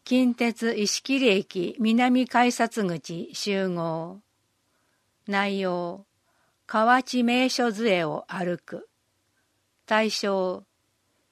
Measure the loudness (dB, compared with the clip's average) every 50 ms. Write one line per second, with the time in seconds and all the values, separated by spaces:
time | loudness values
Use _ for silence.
0 | _ 0 2 4 4 4 2 2 0 -2 0 -2 -2 -2 -2 0 0 -2 -2 -2
1 | -2 -2 0 2 4 4 4 2 0 -2 -4 -6 -6 -4 -4 -2 0 2 4 4
2 | 4 4 4 2 2 2 2 4 4 4 2 2 -2 -2 -2 -2 -2 -2 -2 -4
3 | -8 -10 -10 -10 -10 -10 -10 -8 -4 -2 -2 -2 -2 -2 -2 -2 -4 -4 -4 -6
4 | -8 -10 -12 -16 -20 _ _ _ _ _ _ _ _ _ _ _ _ _ _ _
5 | _ _ _ _ _ -4 -2 -2 -2 -2 -2 -2 -2 -2 -2 -4 -4 -6 -8 -12
6 | -16 _ _ _ _ _ _ _ _ _ _ _ _ -4 -2 2 4 4 4 4
7 | 2 0 -2 0 2 2 2 2 2 0 0 0 0 0 0 0 0 2 2 2
8 | 2 0 -4 -6 -8 -8 -8 -6 -4 -4 -4 -6 -8 -12 -14 -14 -14 -18 _ _
9 | _ _ _ _ _ _ _ _ _ _ _ _ _ _ _ _ _ 0 2 2
10 | 2 2 0 -2 -2 -2 0 0 0 -2 -4 -6 -10 _ _ _ _ _ _ _
11 | _ _ _ _ _ _